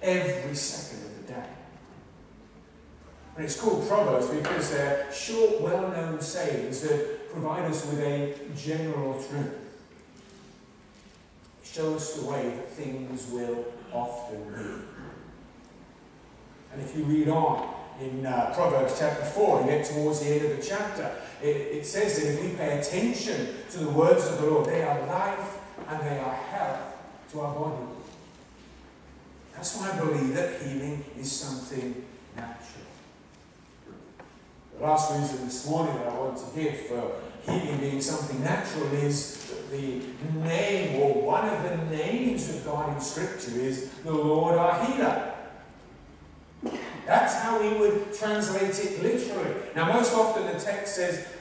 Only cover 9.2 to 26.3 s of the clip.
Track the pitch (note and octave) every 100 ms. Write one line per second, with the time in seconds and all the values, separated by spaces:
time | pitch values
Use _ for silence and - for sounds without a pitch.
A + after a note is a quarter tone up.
9.2 | - C#3+ - - - - - - - -
10.2 | - - - - - - - - - -
11.2 | - - - - - E3 D#3 D#3 D3+ D3+
12.2 | C#3 C#3 B2 A#2+ - D3+ C3 C3 B2+ B2+
13.2 | A#2 A#2+ A#2+ A#2+ A#2+ - - A#2+ A#2+ A#2+
14.2 | - G#2+ G#2 - G#2 - - F#2 F2 -
15.2 | - - - - - - - - - -
16.2 | - - - - - C3+ D3 D#3 D3 D3+
17.2 | D3+ D#3+ - - - - - - C3 C3
18.2 | C3+ - - C3+ B2+ C3+ C3 - D3+ -
19.2 | D3 G3+ G3 - B2+ D3+ C#3+ D3 D3+ D3
20.2 | D3 D3 D3+ C#3 - G3+ G3+ - - -
21.2 | - - D3 C#3+ - D3+ - G3 G#3+ D#3+
22.2 | D3 C#3+ F3+ - D3+ C#3+ - F#3 A#3 -
23.2 | - A#2+ A#2+ - - E3+ D3 D3 F3 -
24.2 | - D#3 D3+ D3+ - E3 D#3 C#3+ D3 F3+
25.2 | G3 G3 - - - - - D#3 D3 C#3
26.2 | C3